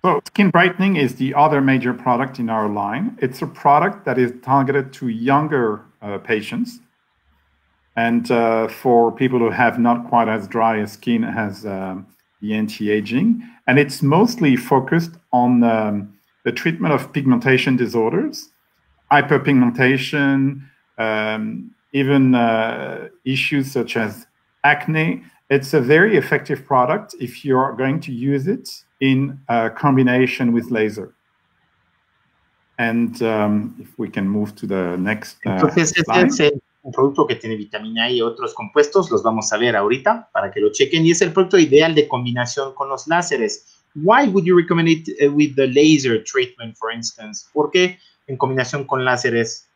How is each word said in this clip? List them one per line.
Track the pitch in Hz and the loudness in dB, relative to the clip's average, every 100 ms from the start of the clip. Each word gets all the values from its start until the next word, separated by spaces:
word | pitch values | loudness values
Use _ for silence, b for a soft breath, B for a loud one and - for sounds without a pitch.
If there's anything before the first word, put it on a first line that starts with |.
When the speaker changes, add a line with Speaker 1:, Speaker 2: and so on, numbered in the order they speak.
Speaker 1:
So | 185 156 - | 2 0 -2
skin | - 202 | 0 2
brightening | 220 233 180 190 175 | 4 2 2 0 2
is | 131 - | 0 -2
the | 131 143 | -2 2
other | 147 147 | 2 4
major | 135 135 120 | 2 2 0
product | 123 127 120 135 131 | -4 -2 -2 -2 -6
in | 117 | -4
our | 110 104 | -2 -2
line. | 104 101 117 208 - | -2 -4 -4 -6 -4
It's | 131 - | -6 -6
a | 151 | -12
product | - 147 143 180 208 - | -4 2 4 2 -4 -4
that | 123 | 0
is | 123 120 | 0 -2
targeted | - 139 131 139 135 | 0 0 2 -2 -4
to | - 127 | -8 -8
younger, | 113 120 139 151 147 117 104 - _ | -4 0 0 0 -2 -2 -4 -10 _
uh, | 104 98 | -10 -10
patients | - 110 104 117 123 - _ _ _ _ _ _ _ _ _ _ _ - | -4 -4 -4 -6 -8 -8 _ _ _ _ _ _ _ _ _ _ _ -4
and, | 117 120 117 | 0 0 0
uh, | 120 113 113 113 | 0 2 0 -2
for | - 131 120 117 | -4 2 4 4
people | 113 131 123 | 2 0 2
who | 117 | 0
have | - 120 120 | 2 0 2
not | 117 120 - | 2 2 0
quite | 120 113 | 0 0
as | 110 98 | -2 -4
dry | 117 113 110 | 0 0 0
a | 104 | -4
skin | - - 117 | -8 -4 -2
as, | 117 117 107 95 107 | -2 -4 -6 -6 -10
um, | 95 95 92 98 _ _ _ | -8 -8 -10 -14 _ _ _
the | 104 107 | -6 -4
anti-aging. | 107 - 104 107 104 120 208 233 B B - | -4 -4 -2 -2 0 0 0 0 B B 0
And | 131 | 2
it's | 143 - | 2 0
mostly | 143 160 233 - 156 123 | 2 4 2 2 2 2
focused | - 135 131 165 170 - _ | 2 0 2 -2 -2 -12 _
on, | 123 123 123 | 0 2 4
um, | 120 113 110 104 101 _ _ _ 143 | 2 2 0 -4 -8 _ _ _ -6
the | |
treatment | 139 165 165 160 139 | -4 -4 -2 0 -2
of | - | -2
pigmentation | - 131 120 135 131 143 127 | -4 0 2 2 2 2 0
disorders, | 117 117 110 185 294 - - _ _ _ _ _ _ | 0 0 0 0 -4 -8 -18 _ _ _ _ _ _
hyperpigmentation, | 143 135 143 135 139 120 120 127 135 135 151 139 139 135 135 B B B - | 2 4 0 2 2 2 2 0 0 -2 -2 0 2 0 -4 B B B -6
um, | 110 107 107 110 107 120 127 _ _ | -4 -2 -4 -4 -6 -10 -14 _ _
even, | 139 135 139 131 | -2 2 4 4
uh, | 123 117 113 113 120 135 80 - _ | 4 2 2 -2 -4 -8 -10 -14 _
issues | 131 131 - 143 135 | -6 -4 -2 -2 -2
such | 131 117 - | -4 -4 -4
as | 107 98 - _ _ _ | -4 -8 -20 _ _ _
acne. | 143 151 - 156 160 - b b _ | 0 0 0 -2 -2 -4 b b _
It's | 139 139 156 | -2 2 0
a | |
very | 123 156 208 185 | 4 4 6 2
effective | - 147 - 139 - | 0 -4 -4 -8 0
product | 131 123 180 - - | 0 2 -2 -6 -12
if | 120 - 135 | -12 -10 -2
you're | 131 135 | 0 0
going | 117 131 160 | -2 -2 -2
to | - | -6
use | 120 135 139 143 | -6 -2 -2 -2
it | 254 - - _ _ | -4 -6 -20 _ _
in, | 135 131 139 139 - | 0 0 -2 -8 -4
uh, | 117 113 | -2 -2
combination | - 147 131 127 123 127 - 123 | 0 2 2 2 2 0 0 0
with | 117 117 | 0 -2
laser. | 117 107 104 92 _ _ _ _ _ _ _ _ _ _ _ _ _ _ _ _ - | -2 -2 -4 -14 _ _ _ _ _ _ _ _ _ _ _ _ _ _ _ _ -6
And, | 117 117 117 - | -2 0 -2 -2
um, | 113 110 104 104 104 - | -2 0 0 0 -4 -12
if | - - | -20 -10
we | 107 | -8
can | - 95 | -4 -2
move | 104 104 - | -2 -4 -6
to | 92 | -6
the | 95 90 90 | -2 -2 -2
next, | 92 107 - - 101 | -4 -4 -8 -10 -6
uh, | 95 | 0
Speaker 2:
Entonces, | 92 - 165 | 2 2 0
este | - 160 | -2 0
Speaker 1:
slide. | 117 180 | 4 2
Speaker 2:
es | - | 4
el, | 151 139 _ _ | 2 0 _ _
un | 135 | -10
producto | 127 135 139 147 | 0 0 2 -2
que | 110 | -2
tiene | 113 110 | -6 -10
vitamina | 101 110 110 113 117 | -10 -12 -10 -4 -2
E | |
y | 123 | 0
otros | 113 117 123 | -2 -4 -10
compuestos. | - 113 147 147 196 175 | -10 -4 0 2 2 2
Los | 110 | 0
vamos | 113 113 107 | 0 -2 -2
a | 107 | 0
ver | 120 107 | 0 2
ahorita | 104 127 - 233 - | 0 0 0 -2 -4
para | - 98 | -6 -4
que | 104 | 0
lo | 104 | -2
chequen. | 104 139 165 160 | 2 0 4 2
Y | |
es | 170 | 4
el | 175 | 2
producto | 185 185 190 | 2 2 4
ideal | 151 143 160 | 6 6 4
de | 156 147 | 2 0
combinación | 123 123 123 120 - 135 | -2 -4 -4 -4 -4 -8
con | 135 139 | -6 -8
los | 135 151 | -8 -2
láseres. | 170 170 - 220 - _ _ _ | -2 0 -2 -2 -6 _ _ _
Why | 147 160 240 285 | -4 4 4 4
would | 190 170 | 2 4
you | 180 | 2
recommend | 170 170 165 | 4 2 2
it, | 160 165 - | 0 -2 0
uh, | 143 | 2
with | 147 147 131 | 4 2 2
the | 135 | 2
laser | 127 156 156 131 113 | 4 6 4 2 -2
treatment, | - 135 123 - 117 107 | -2 -4 -4 -8 -18 -10
for | 113 | -10
instance? | 117 113 - 107 104 - | -8 -10 -12 -18 -18 -10
¿Por | 151 151 | -4 -2
qué | 180 180 180 b b - | 0 0 -2 b b -14
en | 131 | -4
combinación | 131 131 123 147 135 | -2 -2 -4 -6 -6
con | 135 | -4
láseres? | 127 123 123 117 113 - _ | 0 0 0 0 -2 -6 _